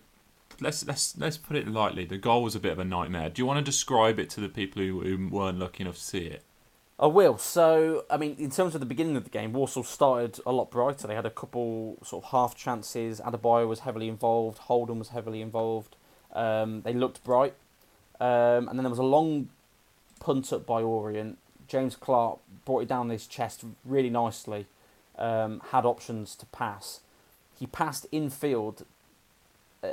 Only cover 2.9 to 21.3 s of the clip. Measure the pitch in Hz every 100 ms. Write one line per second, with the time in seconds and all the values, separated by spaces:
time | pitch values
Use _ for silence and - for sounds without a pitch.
2.9 | 90 85 87 80 98 127 143 139 - -
3.9 | 123 110 107 - - 101 - 95 104 95
4.9 | 92 92 95 95 98 95 92 90 - 92
5.9 | 85 - 95 82 78 - _ _ _ _
6.9 | - 151 185 175 110 - 175 160 160 160
7.9 | 156 - 147 151 147 143 156 185 156 123
8.9 | 127 160 135 - 110 110 127 131 131 117
9.9 | - 143 123 120 - - 127 - 120 127
10.9 | 143 104 107 110 - 127 123 117 113 110
11.9 | - - 95 - 131 123 - 131 117 -
12.9 | 120 113 107 117 117 117 117 113 110 131
13.9 | 110 113 110 117 117 113 110 - 120 117
14.9 | 117 107 117 110 110 110 113 113 113 107
15.9 | _ _ _ _ - 113 110 110 110 107
16.9 | 123 127 - 123 123 139 - _ _ _
17.9 | _ _ - 123 120 120 120 123 127 131
18.9 | 123 131 147 160 151 127 - _ _ _
19.9 | _ _ _ - 135 131 123 - 113 113
20.9 | 113 107 107 107